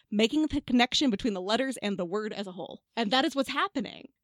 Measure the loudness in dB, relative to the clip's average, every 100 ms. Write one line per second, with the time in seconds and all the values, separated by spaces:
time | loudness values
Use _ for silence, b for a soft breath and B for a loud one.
0 | B 2 2 4 2 0 2 4 4 4
1 | 2 2 0 -2 0 0 0 -2 -4 -2
2 | -2 -4 -4 -6 -8 -10 -12 -14 _ -2
3 | 2 4 2 0 -2 0 -2 -2 -6 -10
4 | -20 _